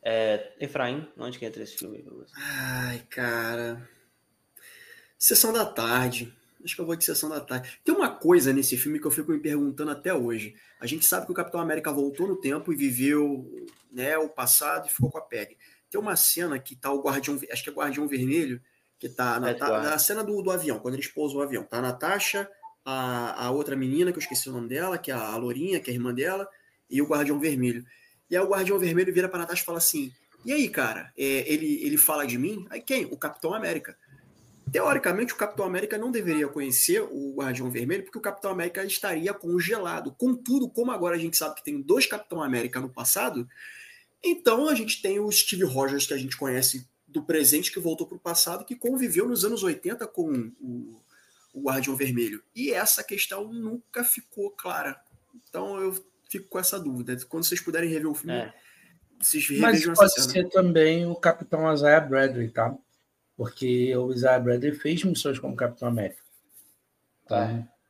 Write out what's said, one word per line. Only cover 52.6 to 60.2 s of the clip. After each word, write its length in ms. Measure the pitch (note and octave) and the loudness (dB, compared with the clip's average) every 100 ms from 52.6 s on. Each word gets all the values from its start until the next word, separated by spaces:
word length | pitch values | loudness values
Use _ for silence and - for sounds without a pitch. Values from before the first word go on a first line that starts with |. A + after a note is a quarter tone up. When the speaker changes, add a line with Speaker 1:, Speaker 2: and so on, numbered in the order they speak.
| B3 | -2
Speaker 2:
essa 320 | F#3+ G#3+ - | 0 2 0
questão 500 | - G3+ - G3 A3 | -2 -4 -4 -4 -8
nunca 520 | A#3 A3 A#3+ - A#3 | -8 -6 -8 -8 -2
ficou 460 | A#3+ - - G#3+ G3+ | -2 -2 -6 -8 -6
clara. 480 | - F3+ D#3+ D3+ - _ _ _ A#3+ _ | -6 -8 -6 -6 -10 _ _ _ -20 _
Então 320 | F3+ G3+ G3 | -8 -6 -4
eu 140 | F#3+ F#3 - _ _ | -4 -4 -12 _ _
fico 180 | F#3+ - | -12 -6
com 100 | F#3 | -2
essa 180 | F#3 G3 | -2 -2
dúvida. 380 | D3+ B2 A#2+ B2+ - | -4 -4 -4 -6 -6
Quando 160 | E3 | -2
vocês 160 | E3+ F3 | -2 -2
puderem 300 | - D#3+ E3+ | -2 -2 0
rever 180 | D#3+ D#3 | -2 -2
o 60 | |
filme, 220 | D3 B2+ A#2+ | -4 -4 -6
Speaker 1:
É. 180 | A2 - - - - _ _ _ | -6 -12 -20 -20 -20 _ _ _
Speaker 2:
vocês 280 | - D3+ C#3+ | 0 2 0
Speaker 3:
Mas 80 | C#3+ A3+ | 4 6
Speaker 2:
revejam 200 | D#3+ E3 | 6 6
essa 80 | D#3+ | 10
Speaker 3:
pode 100 | D3 | 10
Speaker 2:
cena. 140 | B2+ | 8